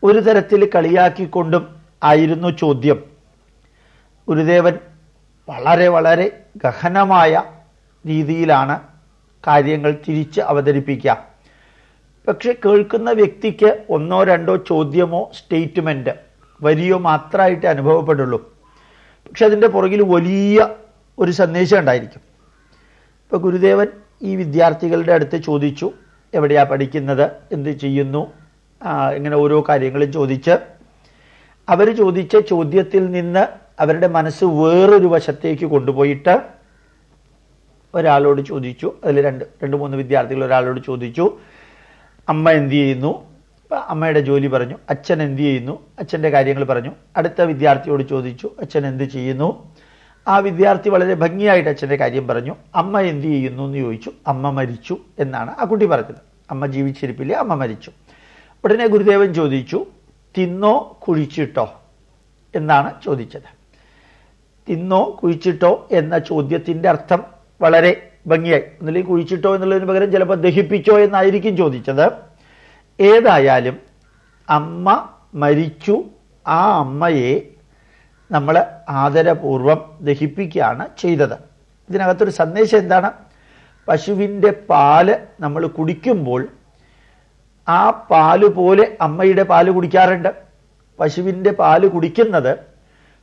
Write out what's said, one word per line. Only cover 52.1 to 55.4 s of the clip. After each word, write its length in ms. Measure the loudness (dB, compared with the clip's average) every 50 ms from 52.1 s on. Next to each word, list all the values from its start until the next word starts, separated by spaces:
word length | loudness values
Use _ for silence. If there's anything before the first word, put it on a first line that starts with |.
| -4 -4 -6
പറഞ്ഞു. 280 | -4 -6 -6 -6 -8 -12 -14 _ _ -6
"അമ്മ 260 | -4 -4 -2 -2 -2 -2
എന്ത് 240 | -2 -4 -6 -4
ചെയ്യുന്നു?" 360 | -4 -4 -4 -4 -6 -8 -8 -10
എന്ന് 140 | -8 -8 -6
ചോദിച്ചു. 320 | -6 -6 -8 -10 -12 -16 -18 _ -8
"അമ്മ 240 | -6 -6 -4 -4 -6
മരിച്ചു" 440 | -4 -4 -6 -6 -8 -10 -12 -12 -12 -12 -12 _ _ -8
എന്നാണ് 320 | -8 -6 -6 -10